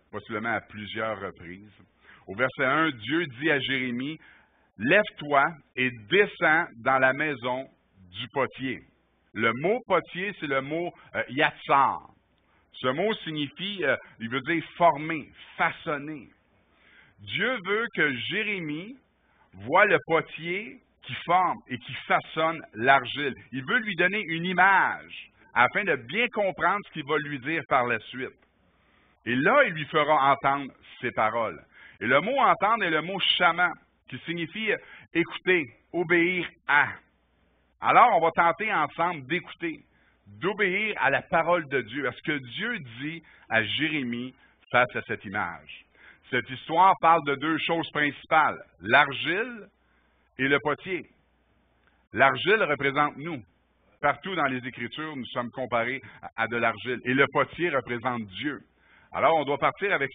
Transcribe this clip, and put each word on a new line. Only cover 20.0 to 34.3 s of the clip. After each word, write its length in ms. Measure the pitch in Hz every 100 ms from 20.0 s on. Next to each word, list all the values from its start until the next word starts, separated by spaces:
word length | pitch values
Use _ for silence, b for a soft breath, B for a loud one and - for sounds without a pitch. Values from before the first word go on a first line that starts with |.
| -
potier 720 | 160 - - 170 185 240 262 _ _
qui 140 | - 127 -
forme 340 | 180 175 113 -
et 100 | 123
qui 160 | - 127 -
façonne 560 | 175 - 156 160 165 - 107
l'argile. 580 | 127 139 120 120 143 - B
Il 140 | 131 131
veut 140 | 240
lui 160 | 220 165
donner 260 | 180 208
une 240 | 160 165 175
image 840 | 180 190 190 135 85 80 - - b b
afin 300 | 110 123 190
de 120 | 196 139
bien 320 | 117 190 240
comprendre 500 | 220 196 160 165 202 -
ce 80 |
qu'il 120 | 165 139
va 120 | 151
lui 200 | 147 143
dire 220 | 123 160 135
par 180 | 139 120
la 140 | 113
suite. 300 | - 123 123 - _ _ _ b b b b b 107
Et 100 | 123
là, 280 | 165 277 247
il 80 |
lui 120 | 156 143
fera 440 | 156 147 151 139
entendre 400 | 139 143 139 135 - - -
ses 100 | 123
paroles. 500 | 123 110 117 110 76 - B B B
Et 80 | 107
le 140 | 135
mot « 180 | 190 269
entendre » 460 | 220 170 196 226 180
est 40 |
le 120 | 156
mot 180 | 165 190
shama, 500 | - - 180 170 180 - _ _ -
qui 100 | 127
signifie 520 | -